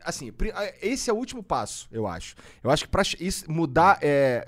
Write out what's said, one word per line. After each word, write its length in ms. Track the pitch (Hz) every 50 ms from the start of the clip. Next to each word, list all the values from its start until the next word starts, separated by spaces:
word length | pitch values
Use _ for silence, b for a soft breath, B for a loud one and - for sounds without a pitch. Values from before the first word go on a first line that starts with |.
| -
assim, 280 | 165 170 - 143 113
pri-, 200 | - - - -
a, 200 | - - - - - -
esse 280 | - 202 269 - - -
é 40 | 214
o 20 |
último 260 | 220 254 247 254 247 196
passo, 440 | - 151 127 107 - - - - -
eu 140 | - 113 107 98
acho. 280 | 87 85 - - B B B B B B -
Eu 60 | 117
acho 140 | 143 151 -
que 40 | -
pra 140 | - 170 196
che-, 140 | - - -
isso, 320 | 165 190 185 - - -
mudar, 460 | 156 165 165 143 127 160 175 190 196 -
é, 460 | - 147 143 139 139 131 123 117 -